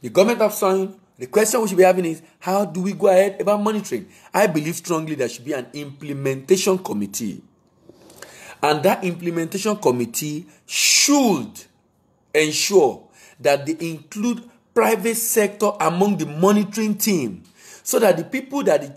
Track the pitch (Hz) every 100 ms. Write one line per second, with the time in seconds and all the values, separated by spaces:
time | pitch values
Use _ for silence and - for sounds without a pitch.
0 | 123 135 214 226 214 208 196 190 190 -
1 | _ _ 127 - 214 254 214 180 185 185
2 | 175 156 - _ - 190 202 165 185 196
3 | 202 185 202 196 180 208 208 214 - 120
4 | 92 - - 180 208 156 151 170 - 165
5 | 160 147 120 - 123 143 123 147 143 139
6 | 151 143 139 135 135 185 202 190 190 107
7 | 101 - 110 - - _ _ _ _ -
8 | - - - - - - 147 151 156 233
9 | 185 175 175 170 165 196 214 208 156 123
10 | 117 - 151 151 - _ _ - - -
11 | - 285 247 160 110 - - _ _ _
12 | _ _ _ 151 156 151 - 196 139 101
13 | _ _ - _ 135 143 139 160 165 156
14 | - 208 226 233 - _ _ - 220 226
15 | 208 226 - 226 202 202 208 - 160 170
16 | 202 185 151 151 185 208 202 220 214 208
17 | - 185 120 90 - _ - - - 254
18 | 220 165 165 262 262 277 196 151 139